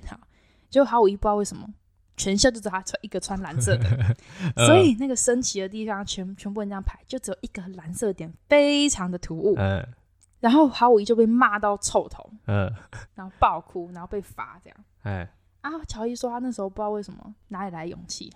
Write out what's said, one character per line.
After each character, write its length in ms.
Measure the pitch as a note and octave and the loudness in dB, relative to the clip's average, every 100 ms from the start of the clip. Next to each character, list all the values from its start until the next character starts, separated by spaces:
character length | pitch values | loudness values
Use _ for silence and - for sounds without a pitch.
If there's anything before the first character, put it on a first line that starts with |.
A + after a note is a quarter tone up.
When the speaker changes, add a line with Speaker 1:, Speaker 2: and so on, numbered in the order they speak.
| - | -16
Speaker 1:
好， 120 | - _ _ _ _ _ | -16 _ _ _ _ _
结 120 | C4 | 2
果 40 | |
郝 160 | B3+ A#3 | 4 6
五 80 | G3+ | 4
一 80 | G3+ | 4
不 60 | |
知 60 | G#3+ | 0
道 80 | G#3 | 0
为 80 | |
什 120 | G#3 E3 | -2 -8
么， 100 | G3+ G3+ _ _ _ - | -14 -18 _ _ _ -8
全 200 | - G3 | -2 4
校 140 | C4 | 4
就 80 | A#3 | 2
只 100 | G#3 | -4
有 20 | |
他 120 | F#3 | -8
穿， 160 | F#3+ - | -8 -12
一 40 | A3 | -8
个 140 | F#3+ | -8
穿 200 | - F#3+ | -6 -8
蓝 200 | F#3 C#3+ | -6 -4
色 160 | A#2 F3+ | 0 2
的。 100 | G2+ B2 G2+ A#2 | 2 0 0 -2
Speaker 2:
<laughs> 380 | - - F#3 - | -6 -8 -6 2
嗯。 100 | A#2 | 6
Speaker 1:
所 100 | E4+ | 8
以 180 | F4 | 6
那 120 | A3 C4+ | 4 -2
个 80 | |
升 260 | B3 - B3 | -2 0 0
旗 200 | B3 G3+ | 0 -6
的 80 | F#3+ | -6
地 180 | G#3+ A3 | -8 -8
方 180 | G3 | -8
全， 320 | G3 - F#3 G3 | -8 -8 -10 -10
全 160 | G#3 | -10
部 80 | G3+ | -8
人 80 | G#3 | -8
这 40 | |
样 100 | G3 | -8
排， 160 | F#3+ - - | -8 -8 -8
就 100 | C4 | -10
只 100 | - | -8
有 60 | F#3+ | -10
一 40 | A#3 | -10
个 160 | - F3+ F#3 | -12 -14 -14
蓝 180 | D#3+ | -14
色 180 | F3+ G#3+ | -4 -4
点， 200 | F#3+ E3 E3 - | -4 -10 -10 2
非 400 | D4 C#4+ D4 C#4+ | 4 6 4 2
常 200 | - F3+ | 0 -4
的 80 | F3+ | -6
突 200 | - D#3+ | -8 -2
兀。 180 | G3+ F#3 | 0 2
Speaker 2:
嗯。 300 | G2 - A#2+ - _ _ _ _ | 2 0 -6 -14 _ _ _ _
Speaker 1:
然 120 | A#3 | 4
后 160 | C#4 D4+ | 6 6
郝 220 | - A#3+ | 4 6
五 100 | A3+ | 6
一 40 | |
就 100 | G3+ | 6
被 100 | A3+ | 4
骂 340 | A3+ A#3 B3 G#3 | 4 4 4 2
到 180 | G#3 G3+ | 0 -2
臭 320 | - G#3 - | -2 -2 -2
头。 200 | - - G#3+ - | -8 -20 -12 -4
Speaker 2:
嗯。 240 | G2+ F#2 A2+ - - - | -2 -2 -6 -14 -20 -18
Speaker 1:
然 120 | - F#3+ | -18 -16
后 60 | - | 2
爆 220 | A3+ E3 | 2 2
哭， 300 | - F#3 F3 | -6 -10 -10
然 100 | F3+ | -12
后 40 | F3 | -10
被 140 | G#3 | -10
罚 400 | F3+ - - F3 | -10 -12 -14 -16
这 40 | - | -20
样。 100 | - G#3 _ | -20 _ _
Speaker 2:
哎。 260 | - G2 F2 _ _ _ | -8 -6 -8 _ _ _
Speaker 1:
啊， 100 | C4+ D#4+ D4+ | -12 -10 -10
乔 180 | A3+ A3+ | -8 -6
伊 80 | |
说 160 | A#3+ B3 | -6 -6
他 80 | A#3+ | -6
那 140 | B3+ | -6
时 80 | A3+ | -6
候 100 | G3 | -8
不 60 | G3 | -6
知 40 | |
道 100 | G#3 | -6
为 120 | G#3 | -6
什 100 | G3 | -8
么 220 | F3+ - G#3+ - | -16 -20 -20 -14
哪 160 | F#3+ | -10
里 80 | G3 | -10
来 120 | E3+ E3 | -10 -12
勇 120 | E3+ F3 | -12 -14
气， 260 | - - | -14 -16